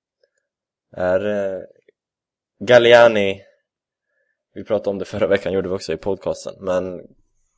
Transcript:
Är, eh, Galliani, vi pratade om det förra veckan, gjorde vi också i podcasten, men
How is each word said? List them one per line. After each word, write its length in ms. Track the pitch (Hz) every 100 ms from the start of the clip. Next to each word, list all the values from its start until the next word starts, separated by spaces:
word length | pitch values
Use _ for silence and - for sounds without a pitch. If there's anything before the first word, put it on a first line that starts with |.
| _ _ _ _ _ _ _ _ _ -
Är, 560 | 90 92 104 101 98 92
eh, 40 | - _ _ _ _ _ _ _ _ _
Galliani, 840 | 104 123 117 120 117 107 98 98 - _ _ _ _ _ _ _ _ _ _
vi 100 | 101
pratade 260 | 98 104 101
om 100 | 98
det 60 | 90
förra 220 | 104 92
veckan, 260 | 98 -
gjorde 160 | 95 90
vi 60 | 98
också 180 | -
i 40 | 82
podcasten, 560 | 101 95 85 80 - -
men 420 | 95 90 92 87 - _ _ _ _